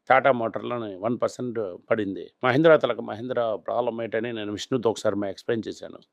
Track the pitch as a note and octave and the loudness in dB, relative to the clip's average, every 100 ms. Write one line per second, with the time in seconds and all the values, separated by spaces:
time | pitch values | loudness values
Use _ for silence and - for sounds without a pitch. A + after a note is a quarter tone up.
0 | - C3 C3+ B2 A2+ G#2 A#2 A#2+ A2 F#2 | 2 4 6 2 0 -4 -6 -6 -8 -4
1 | A2 A#2+ A2+ - B2 A2+ G2 F2+ - A2+ | -4 -2 -2 -4 -8 -6 -6 -6 -2 -2
2 | G2 F2 - _ B2+ C3 D#3+ D3+ B2 A2+ | -2 -6 -12 _ 2 6 8 8 4 -4
3 | A#2 G#2 B2 A#2+ A2+ F#2+ - A2 A#2+ A2+ | -6 -8 -4 -2 -2 -2 -4 -2 -2 -4
4 | A2+ A2+ A#2+ A2+ G#2 G2+ - B2+ A2 G2+ | -4 -4 -4 -6 -6 -6 -2 0 0 0
5 | A2 G2 G2+ - - A#2 F#2+ - E2+ - | -2 -2 -4 -6 -4 -4 -4 -10 -12 -16
6 | _ | _